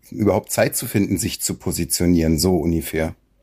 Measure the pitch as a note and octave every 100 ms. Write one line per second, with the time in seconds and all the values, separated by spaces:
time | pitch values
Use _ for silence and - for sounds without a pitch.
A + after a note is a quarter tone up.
0 | - - G2+ F#2+ - - - - B2+ G#2+
1 | F#2+ F#2+ F2 - - - - E2 E2+ -
2 | F2 F2 D#2+ D#2+ F2+ F2 E2 E2 - D#2+
3 | D#2+ - _ _